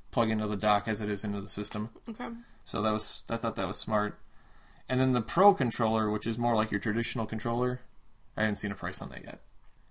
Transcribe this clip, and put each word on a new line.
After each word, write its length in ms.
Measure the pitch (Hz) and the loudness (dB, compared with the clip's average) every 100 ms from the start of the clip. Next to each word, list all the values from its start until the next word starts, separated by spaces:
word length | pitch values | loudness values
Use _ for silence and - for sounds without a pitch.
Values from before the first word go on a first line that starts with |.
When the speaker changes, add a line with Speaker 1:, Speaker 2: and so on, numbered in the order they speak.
| - | -4
Speaker 1:
plug 180 | 120 113 | 2 2
into 160 | 107 107 | 2 0
the 100 | 101 | 0
dock 300 | 107 104 113 | 2 2 2
as 140 | 104 | -2
it 80 | 104 | 0
is 160 | 101 | -2
into 160 | 104 101 | -2 -2
the 80 | 98 | -2
system. 400 | - 101 107 110 - - | 0 -2 -4 -6 -8 -12
Speaker 2:
Okay. 200 | 220 240 233 - - | -10 -10 -10 -16 -18
Speaker 1:
So 160 | - - | -8 -2
that 100 | 110 | 0
was, 320 | 107 - - - | 0 -2 -4 -6
I 80 | 117 | -4
thought 200 | 117 - | -4 -2
that 100 | 92 | -2
was 120 | - | -2
smart. 420 | - 107 104 - - - - - - - - | 0 0 0 -4 -16 -20 -20 -20 -20 -14 -2
And 120 | 127 | 2
then 120 | 131 | 4
the 80 | 123 | 2
Pro 320 | 110 170 202 | 2 6 8
controller, 540 | 190 123 - 113 110 107 | 8 2 2 2 2 2
which 160 | 107 117 | 0 -2
is 120 | 117 | 0
more 160 | 120 | 2
like 160 | 110 110 | 2 2
your 80 | 101 | 0
traditional 480 | 113 110 113 120 110 | 0 0 -2 -2 -2
controller, 540 | 110 120 120 123 127 - - - - - - | -2 -2 0 0 -2 -8 -20 -20 -20 -10 -2
I 60 | |
haven't 140 | 107 101 | 0 0
seen 140 | 101 | -2
a 60 | 101 | -4
price 260 | 90 - | -6 -6
on 60 | 110 | -6
that 160 | - | -10
yet. 160 | - - - - - - - | -12 -14 -16 -20 -20 -20 -14